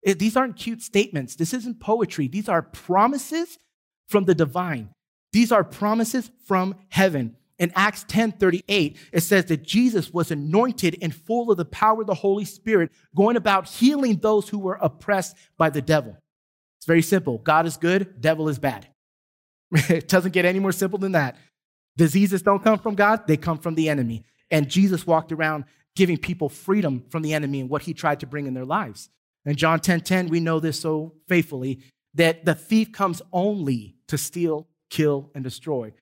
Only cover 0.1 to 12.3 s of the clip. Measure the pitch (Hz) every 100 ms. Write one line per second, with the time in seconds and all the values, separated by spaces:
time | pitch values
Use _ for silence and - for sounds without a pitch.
0.1 | 185 208 226 254 196 - 226 - 196 208
1.1 | 151 127 - 165 254 233 233 - 220 208
2.1 | - 139 170 214 170 - - - 180 226
3.1 | 277 - 320 349 - _ _ _ _ _
4.1 | 208 185 170 156 143 180 143 107 _ _
5.1 | _ _ 208 233 226 180 - 208 220 226
6.1 | 262 233 _ _ 190 185 196 _ - 190
7.1 | 151 117 - _ _ 175 175 202 208 -
8.1 | 190 226 - 190 180 - 202 147 - -
9.1 | 180 165 196 180 160 - 202 247 220 -
10.1 | 170 165 160 143 180 254 - 185 156 170
11.1 | - _ 233 233 190 170 - 214 220 214
12.1 | 185 196